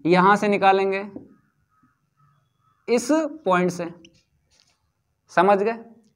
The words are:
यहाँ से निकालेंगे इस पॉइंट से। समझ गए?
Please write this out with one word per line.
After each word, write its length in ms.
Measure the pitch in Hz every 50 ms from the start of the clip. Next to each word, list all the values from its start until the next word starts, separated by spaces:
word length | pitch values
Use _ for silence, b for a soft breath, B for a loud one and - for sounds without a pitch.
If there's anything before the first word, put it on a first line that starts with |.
| - 160
यहाँ 280 | 180 185 180 202 208
से 120 | 202 214 208
निकालेंगे 580 | 202 190 196 196 190 196 196 196 190 196 202 202 - - - - _ _ _ _ _ _ _ _ _ _ _ _ _ _ _ _ _ _ _ _ _ _ _ _ _ _ _ _ _ _ _ -
इस 200 | 233 240 240 - 302 320 311 294 311 - -
पॉइंट 260 | 190 180 175 180 180
से। 180 | 175 - 170 170 175 - - - _ _ _ _ _ _ _ _ _ _ _ _ _ _ _ _ _ _ _ _ _ _ _ _
समझ 260 | - 170 180 202 202 190
गए? 200 | 202 226 233 226 - - - _ _ _ _